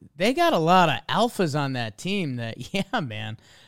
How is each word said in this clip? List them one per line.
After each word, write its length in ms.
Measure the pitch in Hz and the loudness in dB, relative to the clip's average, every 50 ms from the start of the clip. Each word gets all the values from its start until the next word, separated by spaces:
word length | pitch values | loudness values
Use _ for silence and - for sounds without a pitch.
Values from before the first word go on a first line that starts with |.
| - - _ | -18 -20 _
they 180 | 147 180 233 262 | 0 0 0 2
got 180 | 339 339 330 | 2 2 2
a 60 | - | 4
lot 320 | 175 156 165 180 185 175 156 | 2 4 6 6 6 6 4
of 180 | 131 - - | 2 -2 -2
alphas 500 | - 135 185 226 240 - - 190 151 127 | -2 0 0 0 0 0 0 -2 0 0
on 160 | 151 139 135 131 | -2 -2 -2 -4
that 240 | 123 117 110 - | -4 -6 -6 -8
team 380 | - - 180 202 202 175 139 123 | -8 -6 -4 -2 -2 -2 -4 -4
that, 360 | 120 117 113 - - 135 - - | -6 -6 -8 -8 -10 -10 -6 -4
<laughs> 0 | |
yeah, 260 | 196 190 - - 226 | -4 -4 -2 -4 -4
man. 360 | 151 120 107 107 110 107 110 - _ - - - - | -4 -4 -6 -8 -8 -8 -10 -12 _ -20 -20 -20 -20